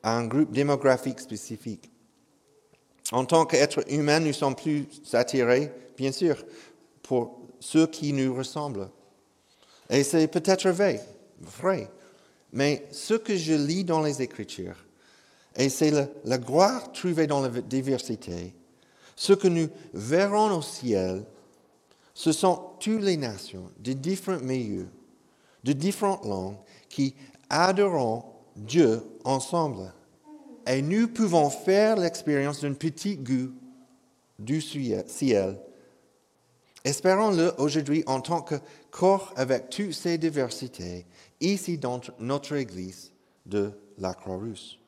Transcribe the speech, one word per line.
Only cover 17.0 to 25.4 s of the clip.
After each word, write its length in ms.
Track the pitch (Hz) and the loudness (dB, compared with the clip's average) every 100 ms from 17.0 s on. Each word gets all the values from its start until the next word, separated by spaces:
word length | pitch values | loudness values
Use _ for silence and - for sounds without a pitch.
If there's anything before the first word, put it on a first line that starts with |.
| 180 165 156 | -2 0 2
dans 160 | 143 | 2
la 80 | 131 | 0
diversité, 1040 | 120 110 131 135 127 - 107 - 87 90 - _ _ _ _ - | -4 -4 -2 0 -2 -4 -8 -8 -10 -10 -16 _ _ _ _ -20
ce 180 | - - | -6 4
que 160 | 196 190 | 4 6
nous 200 | 170 156 - - | 2 0 -4 -14
verrons 640 | 90 110 165 202 208 214 175 | -10 0 2 2 2 2 2
au 60 | |
ciel, 640 | 143 - 123 101 92 92 - - _ _ _ _ _ _ _ | -4 -6 0 0 0 -4 -10 -20 _ _ _ _ _ _ _
ce 160 | - 160 | -2 0
sont 400 | 156 190 170 - - | 4 2 2 -4 -8
toutes 240 | 214 220 | -2 0
les 140 | 196 165 | 0 0
nations 540 | 123 101 - 95 90 - | -2 -8 -12 -14 -16 -10
de 140 | 107 | -8
différents 480 | 131 147 190 196 180 | -4 -4 -4 -4 -6
milieux, 480 | 127 131 110 92 92 - _ _ _ _ | -2 -4 -4 -6 -8 -16 _ _ _ _